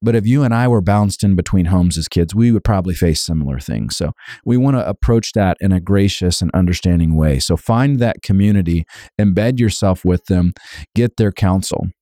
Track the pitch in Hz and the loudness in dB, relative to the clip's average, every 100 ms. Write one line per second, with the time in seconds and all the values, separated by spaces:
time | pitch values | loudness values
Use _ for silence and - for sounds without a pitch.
0 | 113 117 104 135 131 117 123 113 90 104 | -2 0 2 2 2 0 2 2 2 2
1 | 104 - 101 92 - 95 85 92 87 82 | 0 0 0 0 0 0 2 2 2 -2
2 | 78 - 82 101 120 113 - 98 90 85 | -2 -2 0 2 2 2 0 0 -2 0
3 | 87 80 - 80 69 65 - 55 55 - | 0 0 -2 -4 -4 -6 -6 -6 -6 -6
4 | 76 - - - - 123 135 131 - 98 | -8 -8 -16 -10 -2 0 2 0 -2 -4
5 | - 113 - 110 95 85 98 92 87 98 | 0 0 0 0 0 0 0 0 0 2
6 | 98 - 90 - 87 - 90 87 92 85 | 2 0 -2 -2 -2 0 0 0 0 2
7 | 80 78 78 67 - 82 - 117 139 135 | 2 2 2 0 -2 -2 0 0 0 0
8 | 117 - - 98 104 101 85 85 - - | -2 -2 -2 2 2 2 0 -2 -4 -12
9 | - - 104 92 113 127 113 - 101 90 | -10 -2 0 2 0 0 0 0 -2 0
10 | 92 90 - 92 87 - - - - - | 0 0 0 0 0 -2 -12 -20 -6 -2
11 | 120 - 104 - 98 95 - - 87 - | -2 0 -2 0 0 0 -2 -6 -8 -8